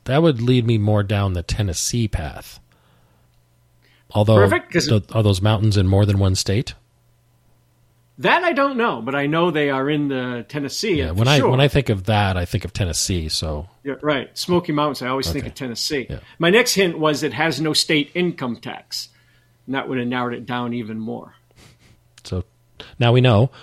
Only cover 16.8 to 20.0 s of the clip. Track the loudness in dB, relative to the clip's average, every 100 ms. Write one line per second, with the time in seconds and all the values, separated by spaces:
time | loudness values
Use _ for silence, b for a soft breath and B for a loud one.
16.8 | 0 0 0 0 -2 -2 -2 0 -2 -2
17.8 | 0 0 0 -2 -4 -4 -6 -8 -10 -14
18.8 | -12 -14 -14 _ _ _ _ _ -8 -6
19.8 | -4 -4